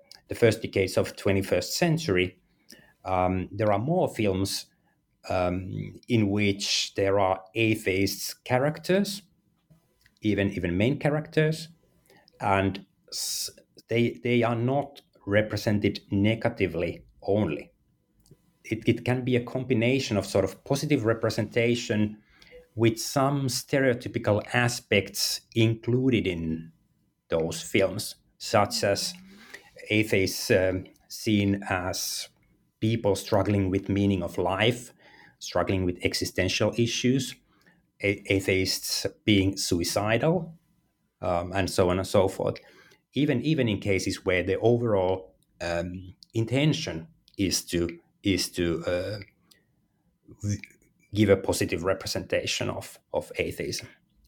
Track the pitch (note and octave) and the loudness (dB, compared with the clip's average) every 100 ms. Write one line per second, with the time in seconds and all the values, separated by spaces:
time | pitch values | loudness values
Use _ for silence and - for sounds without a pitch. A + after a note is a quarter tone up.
0 | - - - G#2 A2+ A2 - G#2 F#2+ - | -20 -18 -12 2 4 4 0 0 0 0
1 | F#2+ - - G2 F#2+ F2+ - - F3 D#3+ | -2 -2 0 2 2 0 0 0 0 2
2 | D#3+ F2+ F#2 - _ _ _ - _ _ | 0 2 0 -2 _ _ _ -20 _ _
3 | F#2 F#2 F#2 F#2 F2+ G2 G#2+ G2+ B2+ F3+ | -4 0 2 0 -4 -2 0 2 0 0
4 | C#3 - G#2 F#2 G2 - - _ _ _ | 0 0 0 0 -2 -4 -10 _ _ _
5 | _ _ - F#2 F2+ F#2 F#2+ G#2 G2+ G2 | _ _ -4 -2 0 -2 -6 -8 -10 -10
6 | - A#2+ G2+ G2+ G#2 G2 - - - - | -2 2 2 2 0 0 -2 -2 -4 -2
7 | G2 G2+ F#2+ F#2+ - A2 A2+ A2 - F#2 | 2 2 2 0 -4 0 2 2 0 0
8 | G2 - - - - B2+ C#3+ D3+ - F#3 | 0 -2 -8 -10 -2 0 0 -2 0 0
9 | G3+ - - _ _ _ _ _ _ _ | 0 -6 -12 _ _ _ _ _ _ _
10 | _ _ G#2+ G2+ G2 F#2 F2 F2 A2+ C3+ | _ _ -2 2 0 0 -2 2 2 2
11 | D3 D3+ D3+ - D#3 D#3+ - - _ _ | 0 -2 -2 0 0 0 -8 -20 _ _
12 | _ _ _ - G#2 G2 G2 F#2+ - _ | _ _ _ -6 2 2 2 -2 -10 _
13 | _ - - - - - - - - A#2 | _ -8 -6 -6 -8 -12 -20 -18 -2 2
14 | A#2+ - A#2+ A#2+ A2+ A#2 A#2+ C#3 - - | 2 0 0 2 2 2 0 0 -2 -8
15 | - _ - G2+ A2 G#2+ - G#2 G#2 G2+ | -20 _ 0 2 2 0 0 2 2 0
16 | - G2+ G#2 A2+ A2+ - F#2 E2 F2 D#2+ | -2 2 2 2 0 0 -2 0 -4 -4
17 | - _ - G2+ F#2+ D2 - _ _ _ | -14 _ 0 2 2 -2 -8 _ _ _
18 | _ _ _ - _ _ - G#2+ - A#2+ | _ _ _ -20 _ _ -8 -2 0 0
19 | - B2+ B2 A#2+ A#2+ C3 B2+ A#2 A#2+ C3 | 0 -2 0 0 0 -6 -2 2 2 2
20 | - G#2 - G2+ F#2 - - C#3+ D3+ C#3+ | 0 -2 0 0 0 -2 -4 -2 0 0
21 | A2 A2+ A2 A2 G#2 A#2+ A#2+ A#2+ - G#2+ | 2 0 0 -2 -2 0 2 0 0 0
22 | G#2+ - _ _ - - - - A2+ A#2 | 0 -2 _ _ -20 -20 -14 0 2 2
23 | - C#3+ C3+ C#3+ C3+ - - C#3+ C3+ A#2+ | -2 0 0 0 -2 -4 -2 2 4 2
24 | - A#2 A2 G#2 - A#2+ A#2+ - - G2+ | -2 -4 2 0 2 2 2 0 2 2
25 | F#2 - - - - A2+ A2 A2+ - B2 | 2 -2 -4 -4 -4 2 2 2 0 0
26 | C3 A2 F2+ E2+ D#2+ E2 E2 - _ _ | 4 2 2 -2 -4 -6 -8 -18 _ _
27 | _ _ - E2 D#2+ - - A2 F#2+ G2 | _ _ -4 -2 -2 -4 -2 0 0 -2
28 | - - _ _ - G#2+ G2+ - G#2 G2 | -10 -12 _ _ 0 2 2 0 0 0
29 | - - - - - - - - - G#2+ | -4 -10 -18 -20 -20 -20 -20 -16 0 0
30 | G#2+ G#2 F#2 - - G#2 F#2 F#2 - - | 2 2 0 -2 2 2 2 -2 -6 -16
31 | - - - G#2 G2+ G2 - F#2 F2+ F#2 | -18 -8 0 2 2 0 -2 -4 -4 -6
32 | - - - _ _ _ _ _ A2 A2 | -6 -8 -10 _ _ _ _ _ -2 0
33 | G2+ F#2+ - G#2 F#2+ G#2 F#2+ F#2+ - G2 | 0 -2 0 0 2 2 2 0 0 2
34 | G2+ F#2+ E2+ - F2 F#2+ A2+ B2 - - | 2 2 -2 -2 -2 0 -2 -2 -8 -20
35 | - - - _ - F2+ F2 F#2+ F#2 F2+ | -20 -20 -20 _ -6 -4 -2 -2 -2 -2
36 | F#2+ - F2 - F#2 - G#2+ - A#2 - | -4 -4 -6 -2 -2 0 -2 0 -2 0
37 | B2 C3 B2 - _ _ _ _ _ - | 0 0 -2 -10 _ _ _ _ _ -6
38 | G2+ G2+ - G2 G2+ F#2+ G2 - - - | -2 -2 0 0 2 0 0 -4 -4 -6
39 | - - - G2+ F#2+ G2 - F2+ F2 G2+ | -6 -4 2 4 4 0 -2 -2 0 -2
40 | G#2 A#2 D3+ F3+ E3 - _ _ _ _ | 0 0 2 0 -2 -12 _ _ _ _
41 | _ _ F#2+ F2 F2+ F#2+ F2+ - F2+ F#2 | _ _ -2 -2 -2 -2 0 2 2 2
42 | F#2+ G#2 F#2+ - - - - - - _ | 0 2 2 0 -4 -6 -10 -20 -20 _
43 | _ B2 D3 A#2+ D3 D#3 A#2+ G2+ G#2 F#2+ | _ -2 0 0 0 0 0 0 0 -2
44 | F#2+ F2+ G2 F2+ F2+ F#2+ A2+ A#2+ A#2+ G2+ | -2 -4 0 0 0 2 2 2 2 0
45 | F#2 F#2 - _ _ - E2+ E2+ F2+ F2+ | 0 -2 -6 _ _ -10 -4 -4 -4 -8
46 | F#2 - _ A2+ A2+ C3 D3+ - - D#2+ | -14 -20 _ -4 -2 2 2 2 -2 -8
47 | - _ _ - F#2 - - E2+ E2+ - | -12 _ _ -4 -2 -2 -2 -2 -2 -6
48 | _ _ G#2 F2+ - - F2 E2+ F2 F2+ | _ _ -2 0 -2 -2 -2 -2 -2 -4
49 | F#2+ G#2+ - _ _ _ _ _ _ _ | -4 -8 -14 _ _ _ _ _ _ _
50 | _ _ - - G#2 G2+ - _ _ _ | _ _ -20 -10 -4 -4 -6 _ _ _
51 | _ G#2 G#2 G2 - F2+ - F2 F2+ F#2+ | _ 2 6 6 4 -2 -2 -2 -2 -2
52 | - - - F2 - - - - - - | -4 -6 -2 -2 -2 -4 -4 -6 -10 -18
53 | _ D2 - - D#2+ - D#2 - - - | _ -6 -4 -4 -4 -4 -6 -8 -10 -18
54 | _ _ | _ _